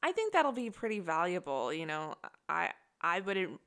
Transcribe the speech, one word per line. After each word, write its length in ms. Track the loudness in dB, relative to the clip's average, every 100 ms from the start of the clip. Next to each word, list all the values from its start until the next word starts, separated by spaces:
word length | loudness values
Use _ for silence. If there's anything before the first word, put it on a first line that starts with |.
I 100 | -2
think 200 | 0 2
that'll 200 | 4 4
be 180 | 2 -4
pretty 300 | -4 -2 -2
valuable, 720 | 0 2 2 0 -2 0 0
you 140 | -2 -2
know. 280 | -4 -6 -8 -12 -12 -2
I, 220 | 0 0 -2 _ _
I 200 | 0 0
wouldn't 380 | 0 0 0 -4